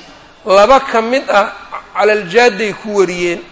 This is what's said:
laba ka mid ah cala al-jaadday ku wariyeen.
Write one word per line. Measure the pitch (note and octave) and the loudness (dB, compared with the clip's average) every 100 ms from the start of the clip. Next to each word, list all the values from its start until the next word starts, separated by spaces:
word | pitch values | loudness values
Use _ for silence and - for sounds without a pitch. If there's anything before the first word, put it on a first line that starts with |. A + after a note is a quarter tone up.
| - - - - - | -14 -20 -20 -10 0
laba | F#3+ A3 C4+ | 4 6 4
ka | - A3+ | 2 -4
mid | A3+ C4+ - | -2 -2 0
ah | G3+ G#3+ - - - - | 0 -2 -6 -16 -16 -10
cala | F3+ G#3 | -2 0
al-jaadday | G#3+ F3 G#3+ B3 F#3+ G#3+ | 0 0 2 2 0 -6
ku | - G#3+ G3+ | -8 -6 -2
wariyeen. | F3+ F3+ F3 E3+ - | -2 -2 -6 -6 -12